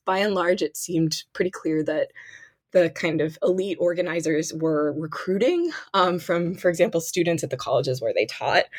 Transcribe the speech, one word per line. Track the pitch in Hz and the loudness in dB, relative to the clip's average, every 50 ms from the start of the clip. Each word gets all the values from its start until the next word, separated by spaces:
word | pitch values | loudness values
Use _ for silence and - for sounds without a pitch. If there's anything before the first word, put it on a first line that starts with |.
| _ | _
By | 185 190 190 | -2 0 2
and | 202 214 196 | 2 2 2
large, | 185 170 175 185 - | 2 2 2 2 2
it | 165 - - | 0 -2 -4
seemed | - - - 175 160 165 156 156 - - _ - | -6 -6 -2 0 0 0 0 0 -4 -8 _ -4
pretty | - 180 185 | -2 -2 -2
clear | - - - 160 156 156 151 | -4 -4 -4 -2 0 0 0
that | 156 151 151 - - _ - - - - - - - _ _ _ _ - | 0 -2 -2 -2 -4 _ -12 -20 -20 -20 -20 -20 -20 _ _ _ _ 2
the | 185 170 160 | 4 4 4
kind | 160 - - 165 156 151 | 2 -2 -2 0 0 0
of | 147 156 156 - - | 0 -2 -2 0 0
elite | - 180 185 190 202 170 - | 0 2 0 0 -2 -2 0
organizers | 175 175 170 175 175 170 160 170 160 160 156 151 160 160 - | 0 2 2 0 -2 -2 -2 -2 0 0 0 0 0 -2 -4
were | 156 160 160 156 147 151 147 143 | -2 -2 0 2 2 0 0 -2
recruiting, | 156 156 151 - - - 185 185 196 233 277 359 339 339 330 294 - - - - | -4 -6 -8 -8 -6 -4 -2 0 2 2 2 2 2 0 -2 -4 -8 -8 -2 2
um, | 196 180 185 175 175 | 2 4 4 2 0
from, | - - 175 170 175 170 185 | -2 -2 0 0 0 -2 -4
for | - - 180 | 0 0 0
example, | 170 170 175 160 - 165 | 2 4 2 2 2 0
students | 165 - - 185 165 170 170 147 - | -4 -2 -2 0 0 0 0 0 -2
at | - | -4
the | - | -6
colleges | - - - 127 123 135 131 127 127 | -6 -2 0 0 0 2 0 -2 -2
where | 113 113 - | -2 -2 0
they | 87 107 | 0 0
taught | - - - - 139 - 175 - - - | 0 -4 -4 -2 0 2 2 0 0 -4